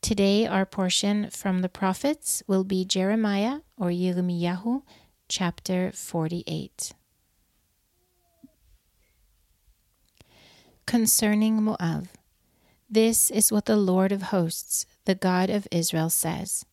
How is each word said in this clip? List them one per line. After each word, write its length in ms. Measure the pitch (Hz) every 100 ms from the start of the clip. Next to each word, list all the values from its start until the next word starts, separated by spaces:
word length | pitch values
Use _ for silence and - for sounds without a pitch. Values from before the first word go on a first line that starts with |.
Today 440 | - 208 196 202 226
our 200 | 196 190
portion 640 | - 185 - 202 208 208
from 320 | - 202 185
the 80 | 180
prophets 720 | - 190 190 277 302 - - -
will 180 | 190 190
be 180 | 190
Jeremiah, 760 | 185 190 190 220 214 202 214 285 - -
or 100 | 180
Yirmiyahu, 960 | 175 180 180 180 175 175 180 220 254 - - _ _ _
chapter 640 | - 180 - - 180 185
forty-eight. 960 | - - 175 160 175 - 160 - - - - _ _ _ _ _ _ _ _ _ _ _ _ _ _ - _ _ _ _ _ _ _ _ _ _ _ _ _ _ _ _ _ - - - - _ _ -
Concerning 800 | 240 220 - 214 214 220 220
Moab, 460 | 214 - 170 156 180 - _ _ _ _ _ _ _
this 420 | 220 220 226 -
is 220 | - 214
what 140 | 214 -
the 100 | 214
Lord 340 | 196 185 190
of 120 | 202
hosts, 600 | 185 196 165 - - - - _ -
the 100 | 190
God 340 | 185 180 190
of 160 | 208 196
Israel, 380 | 170 165 165 160
says. 560 | - 165 160 - - -